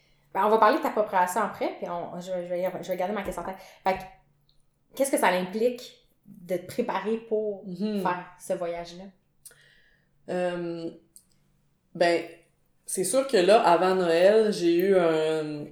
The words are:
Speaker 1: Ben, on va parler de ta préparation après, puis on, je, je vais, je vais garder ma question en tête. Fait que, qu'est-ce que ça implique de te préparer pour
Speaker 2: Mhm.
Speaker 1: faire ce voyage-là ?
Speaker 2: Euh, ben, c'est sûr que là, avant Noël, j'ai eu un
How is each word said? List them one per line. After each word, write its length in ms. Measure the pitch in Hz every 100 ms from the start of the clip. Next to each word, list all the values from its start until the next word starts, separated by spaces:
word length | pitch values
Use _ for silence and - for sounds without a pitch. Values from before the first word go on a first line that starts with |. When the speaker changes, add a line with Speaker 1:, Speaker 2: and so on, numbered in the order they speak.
| _ _ _
Speaker 1:
Ben, 120 | 190 208
on 40 |
va 80 | 214
parler 200 | 208 311
de 60 |
ta 60 | 269
préparation 520 | 220 208 190 180 226
après, 300 | 202 - 311 -
puis 80 | 180
on, 280 | 175 - 175
je, 60 | 180
je 200 | 180 175
vais, 220 | 175 185 170
je 60 | 175
vais 80 | 185
garder 160 | 180
ma 100 | 214
question 180 | 190 175
en 40 | 175
tête. 120 | 190 - - 190
Fait 100 | 190
que, 80 | - - _ _ _ _ _ _ _ -
qu'est-ce 160 | 269
que 60 | 294
ça 100 | 196
implique 720 | 180 185 214 247 - - - _ _ -
de 300 | - 175 175
te 100 | -
préparer 500 | - 214 190 196 226
pour 480 | - 214 214 196 202
Speaker 2:
Mhm. 340 | 175 214 208
Speaker 1:
faire 240 | 180 180 175 -
ce 140 | -
voyage-là ? 500 | 175 170 170 170 175 196 - _ _ - - _ _ _ _ _ _ -
Speaker 2:
Euh, 600 | 180 180 175 170 170 165 - _ - _ _ _ _ _ _ _ 170
ben, 280 | 175 170 - - _ _ _ _ -
c'est 180 | 196
sûr 240 | 180 262 269
que 80 | 202
là, 240 | 180 226
avant 320 | 175 170 185 185
Noël, 560 | 175 165 185 220 214
j'ai 200 | 185 175 170
eu 200 | 196 185
un 680 | 165 156 156 156 151 151 151